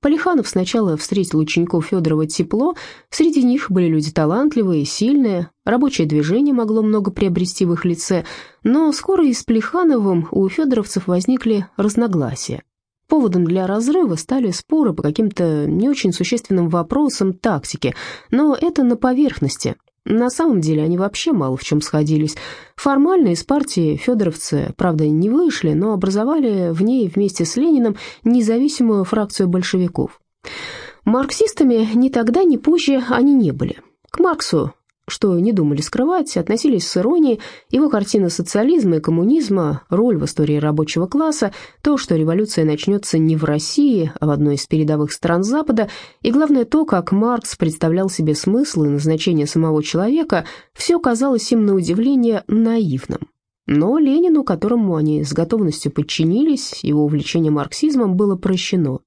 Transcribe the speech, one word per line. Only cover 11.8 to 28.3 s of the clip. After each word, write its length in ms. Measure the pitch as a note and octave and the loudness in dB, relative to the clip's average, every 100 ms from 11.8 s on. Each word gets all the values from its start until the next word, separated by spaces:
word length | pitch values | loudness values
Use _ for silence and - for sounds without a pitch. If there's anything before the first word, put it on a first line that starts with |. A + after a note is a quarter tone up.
| G3+ G#3+ A#3 F3+ B2+ B2+ - - _ _ _ _ _ | -2 0 0 0 -2 -6 -10 -10 _ _ _ _ _
Поводом 380 | D#4 A#3 F3+ E3+ | 0 2 0 0
для 200 | F#3 F#3 | 0 0
разрыва 500 | G3+ A#3+ E4 D4 D#3+ | -2 0 0 0 -2
стали 360 | - C4+ A3+ | -4 -2 -2
споры 420 | F3 - D#4 B3+ | -4 -2 0 0
по 80 | D#3 | 0
каким-то 640 | D3 D3+ G#3+ G3+ E3+ D3+ D3 | -2 0 -2 0 0 0 0
не 240 | D#3+ B3 | 0 0
очень 240 | C4+ G3 | 0 -2
существенным 560 | F3 F3+ A#3+ - F#3+ E3+ | -2 -2 -2 0 0 2
вопросам 640 | E3+ E3+ C#4 D4 - F#3+ | 0 -2 0 0 0 -2
тактики, 600 | F#3 A#3 D#3+ - - B2 - - - - | -2 -2 -2 -6 -6 -4 -6 -14 -16 -2
но 260 | A#3+ D4+ C4+ | 2 2 2
это 240 | E4 E4+ | 0 2
на 140 | B3 A#3 | 2 2
поверхности. 800 | B3+ B3+ D4 - C#3 - C3+ - _ _ - | 2 2 0 0 -4 -4 -6 -8 _ _ -2
На 200 | A3 B3 | 0 0
самом 320 | B3 E4 G#3+ | 0 2 2
деле 220 | D#3 D3+ | 2 0
они 140 | D#3 F3 | 0 0
вообще 360 | G3 - - | -2 -2 -2
мало 240 | B3 C3+ B2+ | 0 0 -4
в 60 | |
чем 180 | - D3+ | -2 -2
сходились. 540 | D3+ D3+ D3+ D#3 D3+ - - - - - | 0 -2 2 2 0 -4 -16 -18 -20 -4
Формально 540 | C#4 C#4 D4+ F#4 A#3+ | 0 2 4 4 2
из 140 | E3+ | 0
партии 540 | - C#4+ C#4 - D#3+ D3 | -2 -2 -2 -2 0 0
федоровцы, 760 | - A#3+ F#3 D#3 - D3 C#3+ - | -2 0 -2 -4 -6 -4 -4 -2
правда, 280 | F#3 D#3 D3+ | -2 0 0
не 220 | D#3 F#3+ | 2 2
вышли, 440 | C4 F4 - D#3+ | 2 0 0 -2
но 180 | D3+ G#3 | 0 0
образовали 800 | G#3 G3 G3 A#3 D#4 B3+ G3+ F3 | -2 -2 -2 0 0 0 0 -2
в 100 | E3 | 0
ней 280 | G#3 C4 G3+ | 0 0 0
вместе 300 | G3+ G3+ - | 0 -2 -2
с 140 | E3 - | -4 0
Лениным 400 | D#4+ D4 A#3 G3+ - - | 2 2 2 -2 -10 -4
независимую 800 | A3+ | 0